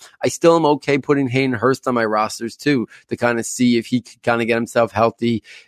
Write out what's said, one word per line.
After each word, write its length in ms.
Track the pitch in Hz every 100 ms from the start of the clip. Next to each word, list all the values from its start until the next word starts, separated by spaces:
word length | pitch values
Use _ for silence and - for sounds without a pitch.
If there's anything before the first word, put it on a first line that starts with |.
| - -
I 60 | 131
still 280 | - 170 170
am 100 | 151
okay 320 | 147 - 139
putting 300 | 127 139 135
Hayden 260 | 131 135
Hurst 340 | 120 120 131 -
on 60 |
my 100 | 120
rosters 500 | 113 107 107 - 117
too, 340 | - 147 143 110 - -
to 80 | -
kinda 260 | 120 117
see 340 | 113 - 123 120
if 80 | 113
he 160 | 123
could 180 | - -
kinda 240 | - 117
get 120 | 117 117
himself 360 | 117 123 113
healthy 500 | 104 117 - 117 113 - -